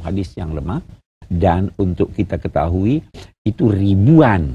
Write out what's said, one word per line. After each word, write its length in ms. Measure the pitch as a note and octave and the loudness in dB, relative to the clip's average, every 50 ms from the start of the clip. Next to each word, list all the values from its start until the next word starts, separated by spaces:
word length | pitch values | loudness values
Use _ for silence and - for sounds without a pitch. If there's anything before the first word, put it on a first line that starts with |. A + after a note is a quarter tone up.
| E2 | -8
hadis 320 | E2+ F#2+ F#2+ F#2 - - | -6 -6 -6 -6 -8 -8
yang 160 | - F2 D#2 D#2 | -10 -10 -8 -8
lemah. 240 | D2+ C#2 F2 A2+ E3 - - - - _ _ _ _ - - F2+ | -8 -6 -6 -8 -8 -10 -12 -18 -20 _ _ _ _ -10 -6 -2
Dan 400 | E2+ F#2 F#2 E2+ F2+ G2 F#2+ - - | 0 2 2 2 2 0 -2 -4 -2
untuk 320 | G2+ F2+ F2 - G2 - - | -2 -2 -2 -2 -4 -4 -4
kita 240 | - F#2+ - F#2 | -4 -4 -4 -4
ketahui, 640 | - - - - D2 C#2 E2 F2+ F#2 G2 A2+ C#3+ D#3+ - - - - - - _ _ | -6 -6 -4 -4 -2 -2 -2 0 0 0 0 0 -2 -4 -8 -16 -20 -20 -20 _ _
itu 240 | - G#2+ - - D#3+ | -6 -6 -2 0 0
ribuan 880 | A2 G2+ F#2+ G2+ G2+ G2 F#2+ G#2 C#3 E3 D#3+ D3+ A#2 G2+ F2 D#2 C#2 B1 | 2 2 2 2 2 2 4 4 6 6 6 6 6 4 2 -2 -4 -6